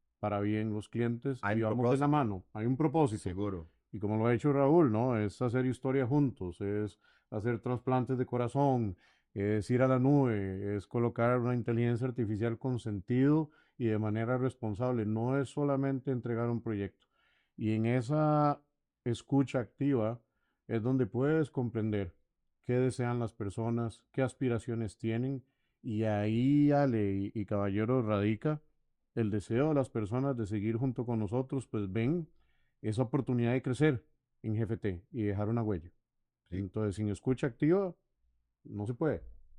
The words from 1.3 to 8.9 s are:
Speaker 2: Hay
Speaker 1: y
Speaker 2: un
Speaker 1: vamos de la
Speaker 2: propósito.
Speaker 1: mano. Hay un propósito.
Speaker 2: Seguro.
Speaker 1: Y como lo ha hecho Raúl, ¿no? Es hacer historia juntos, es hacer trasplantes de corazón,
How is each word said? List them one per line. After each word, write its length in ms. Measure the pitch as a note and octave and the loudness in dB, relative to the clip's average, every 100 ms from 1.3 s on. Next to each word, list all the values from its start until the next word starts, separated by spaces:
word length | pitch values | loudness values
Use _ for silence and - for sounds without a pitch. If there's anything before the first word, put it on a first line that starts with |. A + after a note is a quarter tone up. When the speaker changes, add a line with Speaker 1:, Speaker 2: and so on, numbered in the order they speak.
| B2+ | -4
Speaker 2:
Hay 160 | G2+ A2+ | -2 0
Speaker 1:
y 40 | |
Speaker 2:
un 80 | A2 | 0
Speaker 1:
vamos 140 | A#2+ A#2+ | 2 2
de 80 | C3+ | 2
la 80 | D3 | 2
Speaker 2:
propósito. 20 | |
Speaker 1:
mano. 360 | D3 A#2 F#2+ - | 2 0 -4 -10
Hay 140 | G#2+ A#2 | -4 -2
un 100 | C3 | 2
propósito. 460 | D#3 D#3+ C#3 G#2 | 2 2 2 0
Speaker 2:
Seguro. 460 | F#2+ F2+ G#2 F2+ E2 _ _ | -4 -4 -4 -6 -12 _ _
Speaker 1:
Y 60 | - | -6
como 180 | G2+ A2 | -2 2
lo 100 | A#2 | 2
ha 80 | |
hecho 180 | A#2+ D3 | 2 2
Raúl, 380 | C#3 C#3 E3+ C#3 | 2 4 6 6
¿no? 280 | G#2+ B2+ A2+ | 4 2 0
Es 220 | G#2 - | -2 -2
hacer 240 | B2+ B2+ B2+ | -2 0 0
historia 400 | A#2+ C3+ C3+ A#2+ | -2 -2 0 2
juntos, 540 | D3 C#3 - F2+ E2+ | 2 2 0 -8 -4
es 380 | G2+ G#2 G#2 - _ _ _ | -4 -2 -4 -8 _ _ _
hacer 300 | G#2+ A2+ A#2 | -4 -2 -2
trasplantes 560 | B2 B2 - C3 A#2+ B2+ | -4 -4 0 0 0 -2
de 100 | B2+ | -2
corazón, 720 | A#2+ A#2+ C#3 C#3+ B2+ G#2+ | -2 -2 2 2 2 0